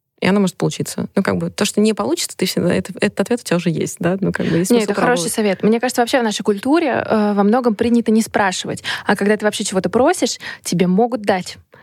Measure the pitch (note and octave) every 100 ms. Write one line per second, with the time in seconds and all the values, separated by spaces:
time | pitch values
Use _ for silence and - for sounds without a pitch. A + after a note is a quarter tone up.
0 | _ _ F#3 G3+ F#3 - D#3+ - - -
1 | F3+ G3 G3 F#3 E3+ - G#3 - G#3+ G#3
2 | A3+ F4 - - F#3+ F#3+ F3 F#3 - -
3 | G3+ - G3 A#3+ - F3 E3+ D#3 - -
4 | E3+ F#3+ F3 - F3 E3 F#3 A#3+ G#3 G3+
5 | A#3+ B3 - - G#3 F3+ G3+ A3+ B3+ -
6 | A#3 C4 A3+ G3+ G#3 G3 C4 E4 D4+ -
7 | - G#3+ G#3 G3+ G3+ B3 A#3+ G3+ A#3+ A#3
8 | A3+ A3 G#3+ A3+ G3 F#3 - - - -
9 | - G3+ G3+ G#3+ G#3 - G#3 F#3+ F3+ A3+
10 | C#4+ F#4 C4 - - - - E3+ F3+ F#3
11 | A#3+ A#3+ G3+ F#3+ - - _ -